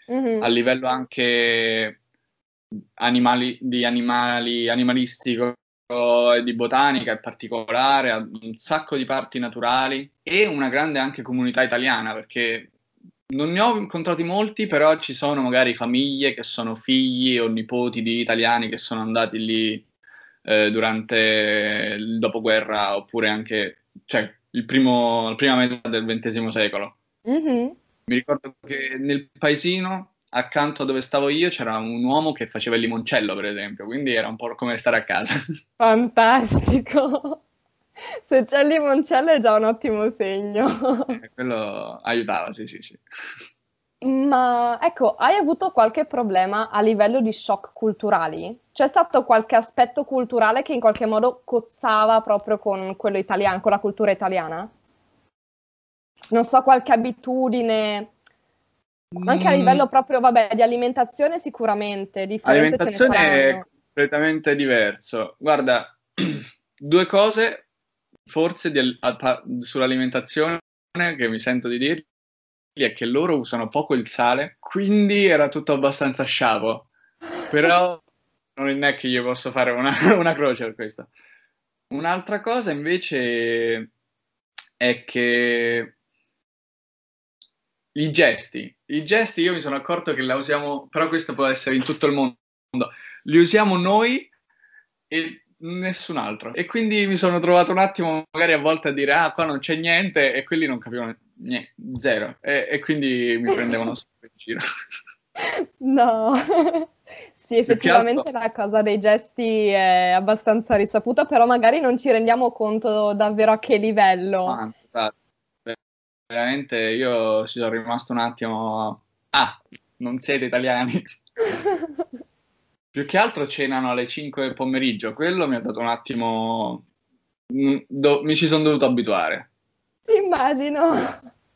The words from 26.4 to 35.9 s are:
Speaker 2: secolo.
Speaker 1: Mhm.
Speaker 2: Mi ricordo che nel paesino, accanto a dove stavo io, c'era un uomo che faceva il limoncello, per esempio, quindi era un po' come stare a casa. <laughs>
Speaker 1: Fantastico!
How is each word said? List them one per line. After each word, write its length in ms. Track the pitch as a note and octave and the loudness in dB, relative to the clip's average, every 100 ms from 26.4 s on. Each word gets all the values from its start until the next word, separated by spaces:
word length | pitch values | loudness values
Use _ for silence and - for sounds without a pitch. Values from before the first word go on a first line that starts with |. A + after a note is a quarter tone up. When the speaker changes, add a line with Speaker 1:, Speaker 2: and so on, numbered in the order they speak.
| A2+ | -4
Speaker 2:
secolo. 460 | A2 G#2 G2+ G2 - _ _ | -2 -2 -2 -8 -12 _ _
Speaker 1:
Mhm. 520 | A3 C#4+ D#4 A#3+ B3 F4 _ _ - | -4 -2 0 -2 -4 -8 _ _ -4
Speaker 2:
Mi 80 | |
ricordo 400 | B2 B2 C#3 C3 C3+ - | -4 -2 -4 -6 -18 -12
che 300 | C#3 C3+ C3 | -8 -8 -6
nel 300 | C#3 C#3+ C#3+ _ | -4 -4 -6 _
paesino, 760 | D3+ D3 F3+ F#3 F#3 F#3+ F#3+ _ _ | 0 0 0 -2 -4 -6 -10 _ _
accanto 520 | B2 - D3+ D3 D3+ | -6 -4 -2 -2 -2
a 40 | C3+ | -4
dove 160 | C3 | -4
stavo 260 | C3 C#3+ C#3+ | -2 0 0
io, 220 | D3+ F3 | 0 0
c'era 260 | E3+ A#2 A2 | -2 -4 -4
un 260 | A2 A#2 | -4 -2
uomo 300 | B2 C#3+ D#3 | 0 2 0
che 140 | C#3 A2+ | -2 -6
faceva 300 | A2 A#2 A#2 | -6 -2 0
il 40 | |
limoncello, 520 | A2+ A2+ A#2+ B2+ G#2+ | 0 -4 -2 -2 0
per 100 | G2 | -2
esempio, 400 | G2+ G#2 G2+ G2+ | -6 -6 -10 -12
quindi 300 | G2+ B2+ C#3 | -10 -6 -2
era 140 | A2+ A2 | -2 -2
un 80 | A2 | -6
po' 180 | A#2+ | -10
come 240 | A#2+ B2 A2+ | -6 -6 -4
stare 180 | A#2+ A#2 | 0 0
a 80 | |
casa. 300 | - - A2 | 0 -4 -2
<laughs> 420 | D3 - D3+ - - | -6 -6 -12 -14 0
Speaker 1:
Fantastico! 1700 | A3+ | 4